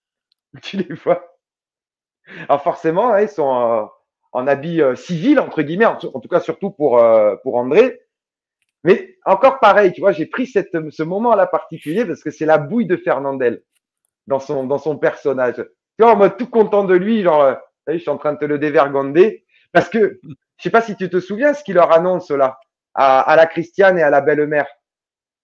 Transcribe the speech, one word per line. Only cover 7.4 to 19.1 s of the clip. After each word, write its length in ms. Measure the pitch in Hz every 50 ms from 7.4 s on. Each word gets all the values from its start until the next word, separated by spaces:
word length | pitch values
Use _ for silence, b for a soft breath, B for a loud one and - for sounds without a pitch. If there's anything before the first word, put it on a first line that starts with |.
pour 140 | - 127 110
André. 440 | 123 123 131 147 202 254 254 - - _ _ _ _ _ _ _ _ _ _ _ _ _ _ _ _ -
Mais 320 | 170 220 - - - _ _ -
encore 360 | - - - 269 262 262 -
pareil, 320 | 233 - - 208 208 180
tu 80 | - 135
vois, 120 | 160 -
j'ai 140 | - 160 151
pris 200 | - - 247 262
cette, 260 | - - 202 160 - - 165 160 147
ce 120 | - -
moment-là 440 | 156 165 185 208 233 240 220 196 185
particulier 580 | 180 - 151 - - 165 - - 147 165 220 247
parce 180 | 175 147 -
que 80 | - 151
c'est 160 | - - 156
la 120 | 151 156 151
bouille 280 | 147 143 202 247 214
de 100 | 165 180
Fernandel 640 | - - 170 139 131 139 139 135 131 123 117 107 - _ _ _ _ _ _ _ _ _ _ _ _ _
dans 140 | - 135 131
son, 240 | 135 - 151 135 131
dans 120 | 127 143 135
son 200 | - 160 147 135
personnage. 580 | - 151 - - - 147 131 131 127 120 113
Tu 480 | 117 104 - _ _ _ _ _ - 220
vois, 80 | 233
en 40 | 220
mode 200 | 202 196 190 196
tout 120 | - 247 -
content 360 | - 226 208 - 208 202 202
de 100 | 180 185
lui, 280 | 180 190 214 233 214
genre, 200 | 185 170 156 147
euh, « 120 | 143 135 117 - - _ _ _ _
Salut, 120 | 139 160 113
je 40 |
suis 80 | - 151
en 80 | 139 135
train 160 | - 151 143
de 40 | 131
te 60 | 147
le 140 | 147 147 139
dévergonder. » 880 | 147 151 143 156 143 143 139 139 139 139